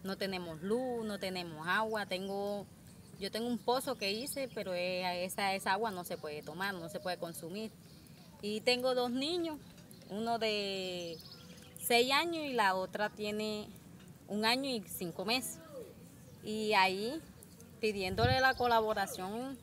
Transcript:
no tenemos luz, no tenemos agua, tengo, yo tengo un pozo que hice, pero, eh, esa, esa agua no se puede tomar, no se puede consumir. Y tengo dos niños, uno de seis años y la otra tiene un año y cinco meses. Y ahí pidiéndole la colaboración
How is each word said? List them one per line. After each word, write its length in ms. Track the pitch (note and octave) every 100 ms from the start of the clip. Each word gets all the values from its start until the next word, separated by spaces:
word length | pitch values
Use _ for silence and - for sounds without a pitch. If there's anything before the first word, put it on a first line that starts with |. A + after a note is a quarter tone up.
no 120 | F#3 F#3+
tenemos 460 | G3 F#3 F3 D#3+
luz, 420 | F#3 A#3 C4 A#3+
no 140 | A3 G3+
tenemos 500 | F#3+ F#3 F3 D#3 E3
agua, 380 | F#3+ A3 A3 G3
tengo, 640 | F#3 G3 G3 G3+ G3+ F#3+ - - - - -
yo 120 | F#3+
tengo 160 | G#3+ A#3
un 100 | A#3
pozo 400 | - B3 C#4 A#3
que 140 | G3
hice, 360 | G#3+ C#4 C#4+ C4
pero, 220 | A3 F#3+ F3+
eh, 500 | F3+ F3+ F3+ F3+ F#3
esa, 300 | - G3 F#3+
esa 180 | G3
agua 160 | F#3+ A3+
no 140 | F#3
se 140 | F3+ E3
puede 260 | D#3 D3+
tomar, 320 | D3 D#3+ G3 F#3+
no 120 | E3
se 120 | F3
puede 180 | F#3 F3
consumir. 540 | E3+ E3 E3 F#3+ A3 - - - - - - -
Y 180 | G3+ G#3+
tengo 320 | A3 B3 B3+
dos 160 | B3 B3
niños, 480 | B3 C#4+ F4+ E4 D4+ - - - - -
uno 260 | G3 A3+ A#3
de 800 | A3 G#3 G3+ G3 F#3 F3+ E3+ D#3+ - - - - - -
seis 320 | - A#3+ B3+
años 340 | C#4 E4+ E4 D4
y 80 |
la 220 | B3 G3+ F#3+
otra 340 | F#3 G3+ G#3
tiene 580 | G3+ G#3 G#3 G#3+ G#3+ G#3 - - - - - -
un 180 | G#3 A3
año 240 | B3+ C#4
y 140 | A#3+ F#3
cinco 380 | - F3 E3 F#3+
meses. 340 | B3+ - - - - - - - - - -
Y 300 | - G#3+ G#3+
ahí 460 | G#3 F#3+ F#3+ A3 D#4 - - - - - -
pidiéndole 600 | G#3+ G3+ F#3 F#3+ A#3+ C4
la 140 | C4
colaboración 1040 | C4 A#3+ A3+ A3 G#3 G3 G3 F#3 G#3+ C4 B3+